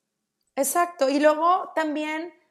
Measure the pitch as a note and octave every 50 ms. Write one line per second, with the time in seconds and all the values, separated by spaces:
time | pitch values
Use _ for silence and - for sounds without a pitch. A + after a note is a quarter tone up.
0 | _ _ _ _ _ _ _ _ _ _ - C4 C#4 C4+ - F4 F4 F4 E4+ -
1 | C4+ C4 C#4 D4 D4+ D4+ D4+ D4+ E4 F4 F#4 F#4+ - - - D#4+ D#4+ D4+ C#4+ D4+
2 | D4+ D#4 D#4 D#4 E4+ F4 - _ _ _